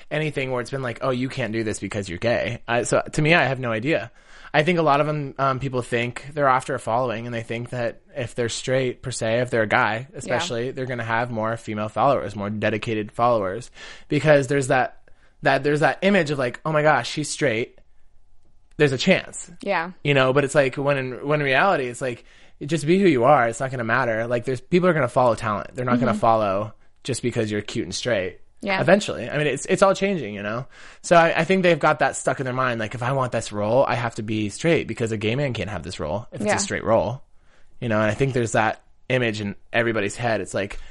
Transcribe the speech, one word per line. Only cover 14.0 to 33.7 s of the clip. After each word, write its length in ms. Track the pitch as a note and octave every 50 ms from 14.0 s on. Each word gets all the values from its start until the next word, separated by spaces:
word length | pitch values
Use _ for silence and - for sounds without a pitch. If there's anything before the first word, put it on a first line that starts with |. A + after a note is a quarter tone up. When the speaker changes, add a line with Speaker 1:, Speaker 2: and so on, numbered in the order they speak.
| - -
Speaker 1:
because 380 | D3+ D3 - D#3 D3+ C#3+ C#3
there's 220 | B2 C#3+ C#3+ C3+ B2
that 320 | C#3 B2+ A2+ - - - - - - - - - _ _ -
that 180 | D3 C#3 C3+ C3
there's 180 | D3 D3 D3
that 180 | D#3+ C#3+ C3 - -
image 280 | F#3+ G3+ F#3+ E3 C#3
of, 80 | D3+ C3+
like, 220 | C3+ B2 A#2+ - -
"Oh 60 | D#3 D#3
my 100 | D3+ D3
gosh, 260 | D#3 D3+ B2+ A#2+ -
she's 220 | - - D3 -
straight. 480 | - - D#3+ E3 - A2 B2 - - - - - - - - - - - - - - - - - - - - - -
There's 160 | - D3+ C#3+ C3
a 60 | B2
chance." 520 | - F#3+ F#3 C#3 - - - - - - E3+ - -
Speaker 2:
Yeah. 300 | G3+ G3 E3+ E3 F3+ F#3 - -
Speaker 1:
You 120 | D3 C#3+
know, 180 | C3+ C3 C3 C3
but 120 | D3 C#3
it's 100 | C3+ -
like, 220 | D#3 C#3 C3 B2+
when 200 | - C3+ C#3 C#3+ C3+
in, 280 | C3 B2+ B2 A2 -
when 140 | C#3+ D3+ D3+
in 40 | D3
reality, 400 | C#3 C3 C3+ F3 G3+ F#3 D3+ C3
it's 140 | B2 A#2+ - C#3
like, 220 | C3 A#2+ - - - - - - - - - -
just 220 | C#3+ D#3+ E3 C#3
be 120 | D3 F3 F#3+
who 100 | G3+ F#3
you 160 | D3+ B2 A2+
are. 240 | C3 D3 C#3 A#2 A#2
It's 120 | A#2 -
not 100 | C#3 B2+
gonna 140 | B2+ B2+ A2+
matter. 420 | A2+ A2+ B2+ C3 A#2+ A2+ A2 A2+
Like, 180 | A#2+ B2 A#2+ A#2
there's, 160 | - C3 B2
people 280 | - - F3 F3+ F3 F#3
are 40 | E3+
gonna 140 | D#3 C3+ A#2+
follow 260 | - C3+ B2+ B2 A2+
talent. 400 | G#2+ - A2 G#2+ G2 - - -
They're 100 | - B2
not 160 | B2+ B2 B2
gonna 120 | B2 B2+ G#2+
Speaker 2:
Mm-hmm. 80 | G#2+
Speaker 1:
follow 540 | - A#2 A2+ A2 G#2+ G2+ F#2+ G2 G#2+ A2 - - - - - _ -
just 200 | - A#2+ - -
because 280 | B2 A2+ A#2+ A2+ G#2+
you're 100 | G#2+ G#2
cute 240 | G2+ - - B2 F#2
and 100 | E2+ F2+
straight. 460 | - - B2+ A#2 G2+ F#2 F#2 - - - - _ - -
Speaker 2:
Yeah. 180 | G3+ G3 E3
Speaker 1:
Eventually. 480 | C3 C3+ F#3 G#3 G3+ - - D2 G#2+ -
I 80 | -
mean, 100 | C#3+ D3+
it's, 200 | D3+ A#2+ D3 -
it's 160 | - F#3+ - G3+
all 120 | F#3+ F#3+
changing, 380 | - G3 G3 G3+ E3+ C3 G2+ G#2
you 80 | G2 G2+
know? 240 | G#2 G#2+ A#2+ C3+ - - - - - - - -
So 140 | - F3
I, 240 | E3+ E3 E3 - -
I 40 | E3
think 180 | D3 F#3+ F#3+ F3
they've 160 | F3+ E3+ C#3+
got 200 | - D#3 D3+ C#3+
that 180 | D3 C3+ -
stuck 240 | - - - C3 -
in 40 | C#3
their 100 | B2+ B2
mind. 260 | B2+ C3 B2+ A#2+ A2+
Like, 140 | A2 A2 -
if 80 | A#2 A#2+
I 100 | A#2+ C3+
want 180 | C3+ B2+ A#2+ -
this 200 | A2+ A2+ - G#2+
role, 320 | G#2 G#2 G#2